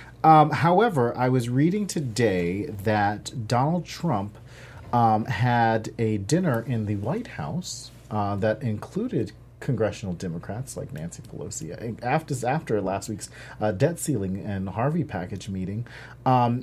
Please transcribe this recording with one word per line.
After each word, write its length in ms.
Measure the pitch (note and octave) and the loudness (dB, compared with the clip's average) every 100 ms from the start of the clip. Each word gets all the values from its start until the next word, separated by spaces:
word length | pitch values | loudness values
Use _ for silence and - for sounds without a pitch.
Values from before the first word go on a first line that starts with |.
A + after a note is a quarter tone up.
| - - | -18 4
Um, 260 | D#3 D#3 D3+ | 8 10 8
however, 680 | C3 D#3+ F3+ A#3 D3+ A#2+ A#2+ | 6 4 6 6 4 2 2
I 120 | B2+ | 2
was 200 | B2+ A#2 | 2 2
reading 380 | B2+ D#3+ G#3 G3 | 2 2 2 -2
today 800 | F3+ C3 G#2+ A2+ F2+ F2 G2 - | -4 -4 2 2 4 0 -2 -4
that 800 | G#2 G#2+ G#2+ G2+ G#2 - B2+ G#2+ | -4 0 2 2 -2 -8 -10 -2
Donald 360 | A#2+ C#3+ F3 | 2 2 0
Trump, 520 | - - E3+ G#2+ G2+ - - - - - - | -4 -6 -2 -2 -4 -10 -20 -20 -18 -16 -2
um, 340 | A#2+ A#2 G#2+ A2+ | 4 4 4 0
had 640 | G2+ B2 A#2+ A2+ A2 G#2+ - | 0 2 4 4 2 -2 -2
a 180 | A2 G#2+ | 0 0
dinner 440 | G2 E3 F3+ A2+ C3+ | 0 2 2 0 0
in 200 | A#2 G#2 | -2 -2
the 100 | G2+ | -2
White 300 | G#2 G#3+ - | -2 -4 -6
House, 640 | - C#2+ D3 - - - - - | -8 -6 -6 -6 -12 -14 -20 -6
uh, 260 | G#2+ G2+ G2+ | -4 -2 0
that 260 | G#2+ G#2+ | 0 0
included 680 | A#2 G2+ - F#3+ B3 D#3+ G2+ - - - | -2 -4 -6 -6 -2 -2 -4 -8 -20 -10
congressional 540 | - A2 G#2+ - G2 | -4 0 0 -2 -8
Democrats 600 | E2+ F#2 E2 - G#2+ C3+ - | -6 -6 -8 -8 -10 -8 -10
like 160 | - | -10
Nancy 280 | C#3+ E3 - | -10 -10 -12
Pelosi, 500 | - - F2 - D#2+ | -14 -12 -10 -10 -12
uh, 340 | F2 A2+ G#2 B2 | -10 -10 -6 -2
after, 280 | D#3 D#3+ B2+ A#2+ | -2 -2 -4 0
after 340 | D#3 - G#2+ | -2 0 -2
last 280 | F#2+ G2 G#2 | 0 -4 -4
week's, 200 | G#2 - - - - | -10 -10 -16 -16 -2
uh, 100 | G#2+ | -2
debt 260 | F#2 D3 E3+ | 2 0 0
ceiling 400 | - A#2 F#2+ F#2+ | -2 -2 -2 -4
and 300 | G#2 G2 F#2+ | -6 -6 -4
Harvey 340 | F#2+ C3+ E3+ | -2 0 0
package 440 | - F2+ F2+ G2 - | -2 -6 -6 -8 -8
meeting. 360 | F#2+ F#2 G#2+ A#2+ - - - | -6 -6 -6 -8 -14 -18 -4
Um, 380 | C3 B2+ A#2+ B2 | 2 4 4 0